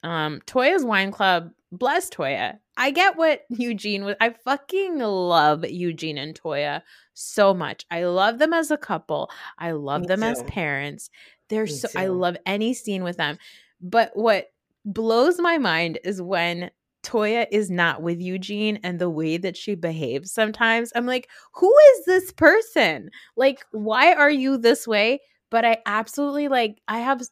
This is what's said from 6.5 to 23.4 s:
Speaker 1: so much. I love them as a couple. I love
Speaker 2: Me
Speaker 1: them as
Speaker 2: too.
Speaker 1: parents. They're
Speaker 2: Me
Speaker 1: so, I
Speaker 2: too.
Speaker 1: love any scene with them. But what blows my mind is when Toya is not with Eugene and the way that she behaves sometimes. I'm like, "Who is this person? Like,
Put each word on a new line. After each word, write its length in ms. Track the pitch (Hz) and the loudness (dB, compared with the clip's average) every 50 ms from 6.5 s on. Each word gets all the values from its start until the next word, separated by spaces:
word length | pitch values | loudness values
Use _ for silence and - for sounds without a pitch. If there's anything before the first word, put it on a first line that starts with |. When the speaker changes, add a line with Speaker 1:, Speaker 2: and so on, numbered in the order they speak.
| 147 143 147 147 143 165 _ _ - _ _ _ _ | -4 -4 -4 -4 -6 -8 _ _ -20 _ _ _ _
Speaker 1:
so 400 | - - - - 220 202 196 190 | -16 -16 -8 0 2 4 4 4
much. 320 | 185 165 - - - - _ | 0 -4 -8 -8 -12 -14 _
I 160 | 175 170 175 | -6 -4 -2
love 320 | 175 175 185 190 214 233 240 | 0 2 2 2 2 2 2
them 120 | 302 320 | 0 2
as 200 | 339 330 320 311 | 2 -2 0 -2
a 40 | 311 | -4
couple. 540 | 294 - - 196 160 _ - 156 147 - - - - - - - - | -4 -2 -6 -6 -6 _ -6 -6 -6 -6 -8 -12 -18 -20 -20 -14 -10
I 140 | 165 170 | -8 -6
love 280 | 165 151 143 139 139 156 | -6 -6 -4 -4 -4 -4
Speaker 2:
Me 60 | 175 180 | -2 -2
Speaker 1:
them 160 | 185 208 220 | -2 0 0
as 140 | 226 - 247 | -2 -4 -4
Speaker 2:
too. 60 | 240 | -8
Speaker 1:
parents. 640 | - - 208 170 151 143 139 143 147 143 - - - _ - - - _ _ _ _ | -8 -6 -6 -4 -4 -4 -4 -6 -8 -10 -14 -18 -20 _ -20 -20 -20 _ _ _ _
They're 160 | 214 220 220 | -4 -4 -4
Speaker 2:
Me 40 | 185 | -4
Speaker 1:
so, 160 | 151 135 - 226 - | -6 -8 -8 -6 -4
I 120 | 185 190 | -4 -2
Speaker 2:
too. 60 | 190 185 | -2 -2
Speaker 1:
love 220 | 180 180 175 175 - _ | -2 -2 -2 -4 -4 _
any 280 | 185 196 208 220 233 254 | -4 -4 -2 -2 -2 -4
scene 300 | - - 220 196 190 180 | -4 -6 -6 -6 -4 -4
with 120 | 175 175 | -6 -4
them. 220 | 175 160 147 156 - - - - - _ _ _ _ | -4 -4 -6 -6 -8 -16 -20 -20 -20 _ _ _ _
But 300 | 175 180 185 233 220 - - | -14 0 2 2 2 2 -2
what 320 | 202 220 233 208 185 - _ _ _ _ _ _ _ _ | -2 0 2 2 0 -2 _ _ _ _ _ _ _ _
blows 540 | 208 185 220 226 220 226 233 254 330 349 349 | -10 -6 -4 0 2 4 4 4 4 2 2
my 180 | 339 349 339 311 | 0 0 0 2
mind 420 | 254 185 160 160 170 170 156 - | 0 0 0 0 0 -2 -4 -6
is 180 | - 185 202 185 | -6 -8 -8 -6
when 500 | 175 175 196 170 170 170 170 175 180 180 _ _ _ _ _ _ - | -4 -2 -2 0 0 -2 -2 -6 -8 -12 _ _ _ _ _ _ -14
Toya 420 | - - 226 214 208 220 233 226 - | -4 -2 -2 0 0 0 -2 -2 0
is 180 | 202 214 214 185 | 0 -2 0 0
not 320 | 180 175 170 165 139 - | 0 2 2 2 0 -2
with 180 | 160 170 175 170 | -4 -6 -6 -4
Eugene 600 | 185 180 185 190 185 190 208 208 214 214 208 - | -6 -6 -6 -8 -8 -8 -6 -4 -2 -4 -4 -4
and 160 | - 180 180 170 | -6 -8 -4 -4
the 120 | 180 175 | -4 -4
way 260 | 160 151 160 156 160 | -2 -2 -2 -2 -4
that 200 | 170 185 190 180 | -2 -4 -6 -8
she 200 | - - - 208 | -8 -8 -8 -6
behaves 560 | 170 170 165 160 160 151 120 120 139 175 190 | -4 -6 -6 -6 -4 -6 -4 -4 -6 -6 -6
sometimes. 580 | - 233 220 214 214 - 240 226 226 233 240 233 - | -2 -2 -2 -2 0 0 0 2 2 0 -2 -2 -4
I'm 100 | 240 240 | -4 -2
like, 220 | 247 254 254 247 _ - - - _ _ | -2 -4 -4 -6 _ -20 -20 -20 _ _
"Who 180 | - 359 381 494 587 605 571 508 | 2 4 8 10 12 10 10 10
is 120 | - - | 8 2
this 260 | 349 370 370 381 - | 2 2 2 0 -2
person? 800 | - - 311 302 359 453 453 - - 330 233 175 156 127 101 175 - - - _ _ | -2 4 6 6 6 6 2 0 0 2 2 2 0 -2 -8 -14 -20 -20 -20 _ _
Like, 280 | 226 | 2